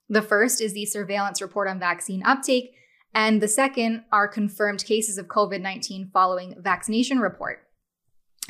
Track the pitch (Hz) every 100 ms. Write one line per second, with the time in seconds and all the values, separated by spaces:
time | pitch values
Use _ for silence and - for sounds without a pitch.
0 | - 214 208 202 240 233 220 202 208 208
1 | 190 202 202 190 190 208 196 190 175 170
2 | - 190 202 269 285 254 247 _ _ _
3 | _ 220 214 214 208 - 269 254 226 226
4 | - 208 202 214 208 - 208 196 - 220
5 | 214 196 180 214 196 196 190 190 - 190
6 | 190 185 185 180 180 - 190 180 - 220
7 | 254 262 196 - - - _ _ _ _
8 | _ _ _ _